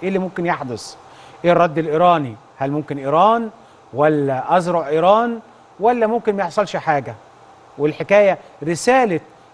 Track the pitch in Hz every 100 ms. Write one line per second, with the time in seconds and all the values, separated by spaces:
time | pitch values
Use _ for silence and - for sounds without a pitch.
0 | 185 190 185 180 170 156 135 113 - -
1 | - - - - 170 170 175 151 160 151
2 | 180 170 135 107 - - 139 147 147 143
3 | 135 151 202 233 226 - - - _ 120
4 | 151 151 139 131 127 170 175 175 143 156
5 | 170 214 233 233 - - _ _ 208 247
6 | 214 233 226 202 180 - 202 170 151 147
7 | 120 107 - - - - - - 147 151
8 | 160 202 202 170 - - 147 170 - 262
9 | 240 160 - - -